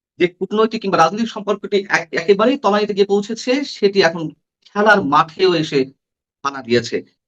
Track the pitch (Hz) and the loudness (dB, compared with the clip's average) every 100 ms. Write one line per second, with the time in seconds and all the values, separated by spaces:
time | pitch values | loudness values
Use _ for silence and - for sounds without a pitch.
0 | _ - 175 - 190 214 220 214 196 170 | _ -2 -2 -2 -6 0 0 -2 -2 2
1 | 165 214 226 214 202 202 196 202 202 165 | 2 0 -6 -6 -6 -6 -2 -2 0 -4
2 | - 185 170 196 247 285 202 208 208 196 | -2 -6 0 2 2 2 0 0 0 0
3 | 196 202 202 226 254 277 285 - 202 196 | 2 0 -2 -6 -2 -2 -2 -2 0 2
4 | 165 170 156 - _ _ _ 202 214 208 | 2 0 -10 -12 _ _ _ 0 4 4
5 | 139 151 160 - 185 165 156 143 135 _ | 4 2 0 2 2 2 0 -2 -2 _
6 | _ _ _ _ 139 135 117 117 117 101 | _ _ _ _ -8 -8 0 0 0 -6
7 | - _ | -8 _